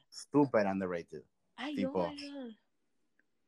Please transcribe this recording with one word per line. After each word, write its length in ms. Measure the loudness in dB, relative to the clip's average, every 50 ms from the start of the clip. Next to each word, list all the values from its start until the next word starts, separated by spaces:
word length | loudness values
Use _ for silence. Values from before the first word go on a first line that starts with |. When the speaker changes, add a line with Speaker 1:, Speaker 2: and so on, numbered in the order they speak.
| _ _
Speaker 1:
Súper 560 | -18 -18 -6 0 4 4 4 6 6 4 4 4
underrated. 560 | 2 0 0 -2 -2 -4 -6 -8 -12 -14 -14 _ _ _ _ _ _
Speaker 2:
Ay, 200 | -10 -8 -6 -4
Speaker 1:
Tipo, 240 | -2 -2 0 0 0 0
Speaker 2:
oh 60 | -2
my 180 | -2 -6 -12 -12
God. 240 | -12 -12 -12 -12 -14 _ _ _ _ _ _ _ _ _ _ _ _ _ _ _ _ _ _